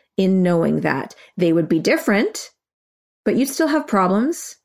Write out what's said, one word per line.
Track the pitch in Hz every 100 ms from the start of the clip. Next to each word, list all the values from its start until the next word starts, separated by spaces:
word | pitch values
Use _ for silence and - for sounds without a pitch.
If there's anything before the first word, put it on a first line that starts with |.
| _ -
in | 190 190
knowing | 180 170 156 156
that. | 151 135 - - - -
They | 175
would | 165 160
be | 160
different, | - 320 - 202 381 - - _ _ _ _ _ _ _ 214
but | 220
you'd | 269
still | - 320
have | 302 294
problems. | 202 185 202 269 339 - -